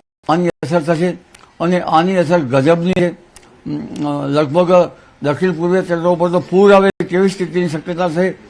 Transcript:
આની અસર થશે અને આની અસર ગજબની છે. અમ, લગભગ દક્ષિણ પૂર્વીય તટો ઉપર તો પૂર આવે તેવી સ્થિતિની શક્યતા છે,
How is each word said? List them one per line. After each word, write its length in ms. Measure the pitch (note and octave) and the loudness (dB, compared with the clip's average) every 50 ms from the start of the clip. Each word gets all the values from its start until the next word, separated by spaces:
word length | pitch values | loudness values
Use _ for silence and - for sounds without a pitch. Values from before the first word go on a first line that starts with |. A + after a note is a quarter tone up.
| _ _ _ _ _ - | _ _ _ _ _ 0
આની 160 | D#3 F3+ F3 | 0 0 0
અસર 340 | E3+ - - - C3+ E3+ F3 | -2 -4 -4 -4 -2 -2 -2
થશે 360 | C#3+ E3 E3+ D#3 F3+ F3+ F3 F3+ _ _ - - - _ _ - | 0 0 -2 0 -2 -4 -4 -6 _ _ -20 -20 -20 _ _ -4
અને 220 | E3 F3 F3+ F3+ | -2 0 0 -2
આની 340 | - - E3+ D#3+ E3+ F#3+ F#3+ | 0 0 0 2 2 2 0
અસર 240 | F3+ E3 C#3+ F3+ F3 | 0 0 2 0 0
ગજબની 540 | C#3+ A#2 C3 C3+ C3 D#3+ E3+ E3+ E3+ F#3 F3+ | 0 0 0 2 2 2 2 2 2 -2 0
છે. 160 | F3+ F3+ E3+ | 0 -2 -2
અમ, 1160 | E3+ - - _ - - - - _ - - - D3 D3 D3+ D3+ - - D3 D3 C#3+ C#3+ C#3+ | -4 -8 -18 _ -20 -20 -20 -20 _ -16 -12 -10 -10 -10 -10 -10 -10 -8 -6 -6 -4 -4 -4
લગભગ 680 | C#3 C#3 D3+ D#3 C3 D3 F3 F3+ E3 F#3 F3+ E3 - - - - - _ - C3+ | -2 0 0 0 0 0 0 2 4 4 4 4 2 -4 -16 -20 -20 _ -6 -4
દક્ષિણ 280 | C#3+ C#3+ - F#3 F#3 | -4 -2 -2 -2 -2
પૂર્વીય 300 | F3 D#3+ F3 F3 F3+ F#3 | -2 -2 -2 0 0 0
તટો 300 | - - E3+ E3+ E3 F3 | -2 -2 -4 -2 0 0
ઉપર 180 | F3+ E3 F3 F3 | 0 0 0 0
તો 100 | F3 F3+ | 0 -2
પૂર 340 | - - F3 F#3+ G3+ G3+ G3+ | -2 0 2 4 6 6 6
આવે 160 | G3 G3 G3 - - F3 - | 6 4 2 0 -2 -4 -2
તેવી 200 | E3+ F#3 G3 F#3+ | 0 0 0 0
સ્થિતિની 400 | F#3+ - F3+ D#3 D#3 F3+ F3+ E3 | 0 -2 -6 -4 -2 -2 -2 -2
શક્યતા 400 | D#3 D#3 - F3+ F3 E3+ F3+ F3 | -4 -6 -8 -6 -6 -4 -4 -2
છે, 220 | D3+ F3 F#3 F#3 - - - - | 0 -2 -2 -2 -4 -8 -16 -20